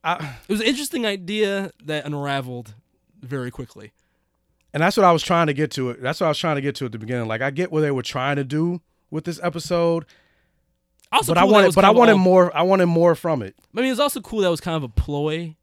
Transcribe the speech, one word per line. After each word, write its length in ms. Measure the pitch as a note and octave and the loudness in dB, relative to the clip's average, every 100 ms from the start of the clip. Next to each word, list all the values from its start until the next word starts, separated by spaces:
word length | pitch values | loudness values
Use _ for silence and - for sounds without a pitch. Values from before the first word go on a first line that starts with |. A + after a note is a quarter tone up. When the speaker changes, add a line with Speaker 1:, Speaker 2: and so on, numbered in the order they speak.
Speaker 1:
I 320 | E3 F3 D3+ B2 - | -4 -6 -8 -14 -6
Speaker 2:
It 40 | |
was 80 | G#3+ | -2
an 60 | - | -2
interesting 380 | C#4+ C#4+ B3+ A3 | -2 -6 -4 -4
idea 640 | G3+ F3 G#3+ G3+ G3 G3 _ | -6 -6 -2 -2 -2 -8 _
that 200 | D3 D3+ C#3+ | -8 -8 -6
unraveled 680 | D3 C#3+ C#3 B2+ B2 A2 G#2 _ _ _ _ | -6 -4 -6 -6 -12 -14 -20 _ _ _ _
very 300 | B2+ C3+ A#2+ | -12 -10 -10
quickly. 420 | - B2 - G#2 _ _ _ _ _ _ _ _ | -12 -16 -18 -20 _ _ _ _ _ _ _ _
Speaker 1:
And 80 | C#3 | -2
that's 160 | F3 A3 | 0 4
what 60 | |
I 80 | F#3 | 4
was 100 | E3 | 4
trying 240 | - E3+ D#3+ | 2 0 0
to 80 | |
get 160 | C#3 D3+ | -2 -4
to. 220 | - B2+ | -4 -8
That's 260 | A#2+ B2+ D#3+ | -6 -8 -2
what 60 | E3 | -2
I 20 | |
was 100 | D3 | -2
trying 180 | E3 D3 | -4 -4
to 40 | |
get 140 | C#3 C#3 | -4 -8
to 80 | |
at 80 | B2+ | -10
the 60 | A2 | -10
beginning. 280 | A2 B2 A2+ | -8 -6 -4
Like, 140 | A2+ | -4
I 100 | C3+ | -4
get 220 | C#3 F3+ | -4 -4
what 80 | D#3 | -2
they 100 | D3+ | -2
were 120 | C3+ | -2
trying 340 | - C3 C3+ C#3+ | -6 -6 -4 -4
to 80 | |
do 380 | C3+ D3 E3+ F3 _ _ _ | -4 -2 -2 -4 _ _ _
with 140 | D#3 | -10
this 160 | F3 D#3+ | -8 -6
episode, 640 | F3 E3+ - F3 E3+ E3 D#3 _ _ _ _ _ _ _ _ _ _ | -6 -8 -6 -2 0 -2 -6 _ _ _ _ _ _ _ _ _ _
Speaker 2:
Also 220 | - - | -2 2
Speaker 1:
but 60 | E3+ | 4
I 20 | |
Speaker 2:
cool 80 | G3 | 6
that 60 | |
Speaker 1:
wanted, 120 | G#3 F#3+ | 6 6
Speaker 2:
was 60 | |
Speaker 1:
but 100 | F3+ | 6
I 40 | F#3+ | 6
Speaker 2:
kind 60 | A3+ | 8
of 20 | |
Speaker 1:
wanted 140 | A#3 | 6
Speaker 2:
all 60 | G3+ | 6
Speaker 1:
more. 360 | F#3 F#3 F3+ D3 | 6 6 4 2
I 60 | |
wanted 240 | F3+ F#3+ F3 | 2 4 4
more 280 | E3 F3 | 4 4
from 260 | D#3+ E3+ D3 | 2 -2 -4
it. 160 | G2 _ _ | -6 _ _
Speaker 2:
I 60 | G#3+ | -4
mean, 100 | C4 | -2
it's 80 | B3 | 0
also 220 | C#4+ B3+ | -2 -4
cool 200 | - A3 | -6 -2
that 100 | F#3 | 0
was 100 | E3 | 0
kind 160 | F3+ D#3+ | -4 -6
of 60 | |
a 60 | C3 | -4
ploy 680 | - - C#3+ D3+ D#3+ E3+ D#3 | -4 -4 -4 -4 -6 -10 -16